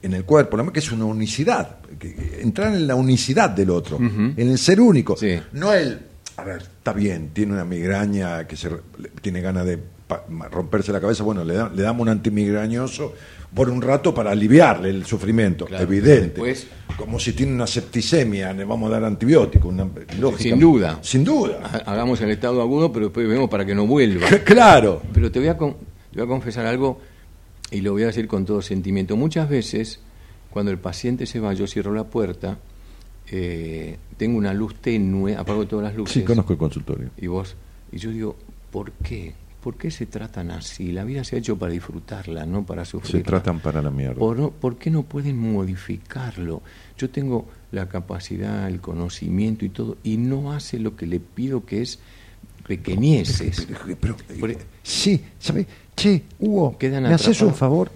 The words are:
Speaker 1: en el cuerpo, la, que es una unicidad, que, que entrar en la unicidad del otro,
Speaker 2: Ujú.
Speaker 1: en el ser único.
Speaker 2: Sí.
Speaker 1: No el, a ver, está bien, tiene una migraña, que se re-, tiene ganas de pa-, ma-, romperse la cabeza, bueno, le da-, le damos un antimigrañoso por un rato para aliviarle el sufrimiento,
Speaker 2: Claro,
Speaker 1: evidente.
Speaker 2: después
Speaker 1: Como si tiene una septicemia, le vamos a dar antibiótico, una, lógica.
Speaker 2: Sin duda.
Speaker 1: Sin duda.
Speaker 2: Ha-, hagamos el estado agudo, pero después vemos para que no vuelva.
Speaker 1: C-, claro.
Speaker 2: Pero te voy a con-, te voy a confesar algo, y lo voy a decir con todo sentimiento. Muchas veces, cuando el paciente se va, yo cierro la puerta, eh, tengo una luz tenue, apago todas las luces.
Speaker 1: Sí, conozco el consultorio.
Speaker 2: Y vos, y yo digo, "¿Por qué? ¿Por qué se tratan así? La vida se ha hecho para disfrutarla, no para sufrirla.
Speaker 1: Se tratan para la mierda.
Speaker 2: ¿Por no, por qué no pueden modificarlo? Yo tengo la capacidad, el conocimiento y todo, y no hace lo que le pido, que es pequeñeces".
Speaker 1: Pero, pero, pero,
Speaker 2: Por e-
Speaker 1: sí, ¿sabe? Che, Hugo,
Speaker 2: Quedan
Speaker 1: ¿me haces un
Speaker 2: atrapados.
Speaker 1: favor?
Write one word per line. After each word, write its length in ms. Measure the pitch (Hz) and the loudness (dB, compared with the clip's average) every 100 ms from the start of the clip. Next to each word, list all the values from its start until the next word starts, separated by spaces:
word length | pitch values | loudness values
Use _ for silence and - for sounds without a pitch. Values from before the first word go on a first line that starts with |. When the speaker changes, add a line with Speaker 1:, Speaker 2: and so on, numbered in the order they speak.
Speaker 1:
en 120 | 95 | -4
el 120 | 92 95 | -4 4
cuerpo, 320 | 151 135 107 | 4 6 0
la, 140 | 120 | -2
que 80 | - | -2
es 120 | - | -4
una 140 | 113 110 | -2 -2
unicidad, 720 | 110 110 - 165 240 180 - - 73 | -2 -4 0 0 0 -2 -10 -20 -16
que, 160 | 80 | -14
que 280 | - - - | -10 -10 -2
entrar 320 | 117 - 214 | -2 0 0
en 120 | 202 151 | 0 0
la 80 | 127 | 2
unicidad 540 | 131 127 - 139 202 | 4 2 2 2 2
del 200 | 95 95 | 4 2
otro, 240 | 87 87 78 | 2 0 -2
Speaker 2:
Ujú. 360 | 120 104 110 147 | -2 0 0 2
Speaker 1:
en 120 | 123 | 2
el 80 | 127 | 2
ser 220 | - 196 | 4 8
único. 360 | 240 156 - - | 8 6 4 0
Speaker 2:
Sí. 220 | 107 87 - | 0 -2 -4
Speaker 1:
No 200 | 131 190 | -4 2
el, 260 | 202 143 110 - - - - | 2 2 -6 -14 -20 -18 -14
a 60 | |
ver, 180 | 95 90 | -12 -12
está 320 | - - - | -14 -10 -6
bien, 360 | 104 101 87 78 | -2 -2 -2 -6
tiene 200 | 80 104 | -2 -2
una 120 | 101 87 | -2 -4
migraña, 800 | 90 87 98 104 101 92 82 82 | -4 -2 0 0 -2 -2 -6 -8
que 80 | 76 | -8
se 140 | 85 | -8
re-, 120 | 85 - - - - | -8 -12 -18 -18 -10
tiene 200 | 104 90 | -6 -4
ganas 240 | 92 92 90 | -2 -2 -2
de 120 | 85 - - - | -4 -8 -18 -10
pa-, 160 | 87 - | -10 -8
ma-, 180 | 82 - | -12 -8
romperse 420 | 87 82 107 98 | -6 -2 -2 0
la 100 | 101 | -2
cabeza, 220 | 98 110 | 0 0
bueno, 200 | 107 101 | 0 -2
le 120 | 82 92 | -2 -2
da-, 140 | 113 | -2
le 120 | 90 | -2
damos 200 | 101 120 | 0 0
un 60 | 113 | 2
antimigrañoso 1040 | 110 110 104 101 104 110 117 131 - 147 - - - - - | 2 0 0 0 0 -2 -2 -4 -6 -10 -10 -20 -20 -10 0
por 140 | 127 | 0
un 120 | 123 | 2
rato 320 | 123 139 175 | 2 2 2
para 180 | 143 107 | 0 0
aliviarle 580 | 104 104 143 160 90 95 | 2 8 10 10 6 0
el 140 | 98 87 | -2 -4
sufrimiento, 600 | 107 95 113 104 87 85 | -4 0 2 2 0 -4
Speaker 2:
Claro, 180 | 92 | -4
Speaker 1:
evidente. 580 | 90 98 120 135 87 80 | 0 4 8 8 6 -2
Speaker 2:
después 260 | 120 131 - - - - | -4 -4 -8 -18 -12 -10
Speaker 1:
Como 220 | 110 117 | -6 -4
si 140 | 123 | -4
tiene 200 | - 135 | 0 0
una 120 | 127 113 | 0 -2
septicemia, 880 | 120 - 123 - 165 120 101 95 | -4 -2 -4 2 2 2 0 -4
le 120 | 95 98 | -6 -4
vamos 240 | 113 110 | -2 0
a 40 | 113 | 0
dar 40 | 110 | 0
antibiótico, 640 | 104 113 156 107 90 87 | 0 6 6 6 4 4
una, 180 | 92 95 - - 98 | -2 -4 -6 -10 -2
lógica. 240 | 131 - | 0 0
Speaker 2:
Sin 160 | 120 120 | 2 8
duda. 400 | 165 135 87 78 | 8 8 4 -2
Speaker 1:
Sin 220 | - 131 | 0 2
duda. 360 | 170 302 208 - | 4 2 0 -4
Speaker 2:
Ha-, 280 | - 117 101 | -6 -6 -4
hagamos 300 | 104 120 120 | -2 0 0
el 80 | 107 | 0
estado 320 | 104 123 123 | 0 0 0
agudo, 300 | 117 139 160 | 2 2 2
pero 120 | 117 107 | 0 -2
después 200 | 104 113 | 0 0
vemos 220 | 117 127 | 2 2
para 160 | 101 98 | 0 0
que 80 | |
no 140 | 101 104 | 0 4
vuelva. 400 | 143 120 92 87 | 6 6 4 6
Speaker 1:
C-, 160 | 202 | 4
claro. 580 | - 220 226 151 110 80 - | 8 10 12 12 8 2 2
Speaker 2:
Pero 200 | - 117 | 4 4
te 80 | 123 | 2
voy 80 | 147 | 0
a 100 | 165 | 0
con-, 160 | 151 - - - - | -2 -4 -16 -20 -14
te 80 | - | -6
voy 60 | 120 | -4
a 20 | |
confesar 380 | 131 120 113 113 | -4 -4 -4 -2
algo, 340 | 123 135 127 - - - - - - - | 0 0 -2 -14 -20 -20 -20 -20 -20 -8
y 100 | 101 | -4
lo 100 | 98 | -2
voy 100 | 101 | 0
a 40 | 113 | 0
decir 200 | 117 110 | -2 -2
con 180 | 101 95 | -2 -2
todo 160 | 104 | -2
sentimiento. 540 | 92 95 92 98 92 104 | -2 -4 -2 -2 -2 0
Muchas 320 | 156 160 151 | 0 0 0
veces, 500 | 139 107 110 110 - - - - - - | -2 -2 -6 -6 -10 -20 -20 -20 -20 -10
cuando 220 | 104 101 | -4 -2
el 60 | 92 | -2
paciente 480 | 92 90 123 123 120 | -6 -6 -4 -4 -4
se 140 | 120 | -4
va, 140 | 107 | -4
yo 140 | 98 98 | -2 -4
cierro 260 | - 101 | -4 -4
la 120 | 107 107 | -4 -4
puerta, 520 | 120 101 87 98 90 - - - - - - - | -4 -4 -4 -8 -10 -14 -20 -20 -20 -20 -20 -10
eh, 680 | 95 90 85 82 80 80 82 - - | -6 -6 -6 -8 -10 -10 -14 -18 -4
tengo 200 | 110 117 | -2 0
una 160 | 101 | 0
luz 220 | 98 107 - | -2 -4 -6
tenue, 600 | - 113 95 95 98 104 | -4 0 0 0 -2 -2
apago 320 | 92 104 101 | -4 -4 -2
todas 160 | 107 104 | -4 -4
las 100 | 110 | -6
luces. 180 | 98 | -2
Speaker 1:
Sí, 80 | 135 | -2
conozco 300 | 95 117 95 | 2 0 2
el 60 | 82 | 0
consultorio. 500 | 78 71 73 71 64 - | -2 -4 -8 -8 -8 -10
Speaker 2:
Y 100 | 90 | -6
vos, 280 | 90 95 - - - - | -6 -8 -14 -20 -20 -16
y 60 | 82 | -12
yo 120 | 110 | -10
digo, 240 | 113 107 - - - - | -8 -8 -10 -20 -20 -14
"¿Por 200 | - 101 | -12 -12
qué? 400 | - - 120 82 78 - - | -10 -8 -8 -12 -16 -20 -12
¿Por 140 | 127 117 | -12 -8
qué 160 | 170 | -8
se 140 | 156 117 | -8 -10
tratan 440 | 107 110 - 87 | -10 -12 -10 -10
así? 420 | 85 - - 92 | -10 -12 -10 -8
La 100 | 87 | -6
vida 220 | 107 139 123 | -6 -8 -6
se 100 | 120 | -6
ha 40 | |
hecho 180 | 117 101 | -4 -4
para 160 | 92 | -4
disfrutarla, 720 | 87 90 85 - 104 90 82 78 | -6 -8 -14 -12 -14 -10 -8 -6
no 200 | 98 92 | -6 -6
para 200 | 87 87 | -8 -8
sufrirla. 340 | - - 85 | -10 -2 -2
Speaker 1:
Se 40 | - | 2
tratan 340 | 92 92 82 | 0 0 -2
para 220 | 80 76 | -2 -2
la 100 | 73 | -2
mierda. 240 | 69 67 62 | -2 -4 -2
Speaker 2:
¿Por 220 | 110 117 | -2 0
no, 120 | 147 | -4
por 260 | - 127 117 | -4 -6 -4
qué 120 | 165 | -2
no 140 | 160 | -2
pueden 340 | 135 143 143 131 | -2 -6 -4 -2
modificarlo? 1200 | 113 104 92 92 - 95 - 131 127 95 85 80 - - - - | -2 -2 -2 -6 -8 -12 -10 -10 -10 -8 -8 -8 -12 -20 -20 -8
Yo 120 | 131 | -6
tengo 400 | - 139 120 - - - | -4 -4 -4 -6 -20 -10
la 180 | 95 92 | -8 -6
capacidad, 760 | 92 87 95 - 92 104 104 98 | -8 -8 -12 -10 -8 -6 -6 -6
el 100 | 92 | -8
conocimiento 880 | 90 85 87 - 85 90 107 110 98 | -8 -8 -8 -8 -4 -2 -2 -4 -6
y 40 | |
todo, 280 | 95 113 - | -6 -8 -8
y 120 | 110 110 | -4 -2
no 380 | 123 135 143 | -2 -4 -4
hace 260 | 147 - 120 | -8 -8 -6
lo 160 | 110 107 | -6 -6
que 100 | 85 | -6
le 140 | 87 | -6
pido, 460 | - - 127 131 - | -8 -8 -4 -4 -4
que 160 | 98 | -6
es 180 | 123 - - - - - - - - | -6 -10 -20 -20 -20 -20 -20 -20 -8
pequeñeces". 1000 | 95 - 92 139 143 85 - 82 - - | -6 -2 2 4 4 2 -2 -2 -6 -8
Speaker 1:
Pero, 300 | - 92 90 | -12 -10 -6
pero, 160 | 110 110 - | -6 -6 -12
pero, 120 | - | -8
Speaker 2:
Por 120 | 110 | -6
e- 60 | - - - | -6 -12 -18
Speaker 1:
sí, 380 | - - 196 185 - - | -8 -2 2 0 -2 -10
¿sabe? 260 | - 151 196 - - - | -4 -2 -4 -10 -16 0
Che, 280 | 208 180 - - | 2 2 0 -4
Hugo, 380 | 208 202 143 - | 0 2 0 0
Speaker 2:
Quedan 260 | 131 135 | -2 0
Speaker 1:
¿me 100 | 131 | 4
haces 140 | 165 - 208 | 4 4 4
un 80 | 208 | 4
Speaker 2:
atrapados. 80 | 143 | 4
Speaker 1:
favor? 320 | 131 156 185 | 2 2 0